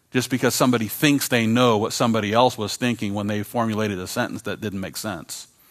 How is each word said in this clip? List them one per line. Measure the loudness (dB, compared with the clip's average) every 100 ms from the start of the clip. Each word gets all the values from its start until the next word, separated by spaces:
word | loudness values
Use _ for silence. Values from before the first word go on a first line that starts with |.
| _
just | -2 0
because | 0 2
somebody | 4 4 4 0
thinks | 0 2 2 2
they | 2 2
know | 4 4 4
what | 0
somebody | 0 2 2 2
else | 4 2 2
was | -6 -2
thinking | -2 -2 -4
when | -4 -2
they | -4
formulated | -4 -2 0 0 -2 -4
a | -6
sentence | -4 -4 -6
that | -8 -6
didn't | -6 -6
make | -8 -8
sense? | -8 -8 -10 -14 -16 _ _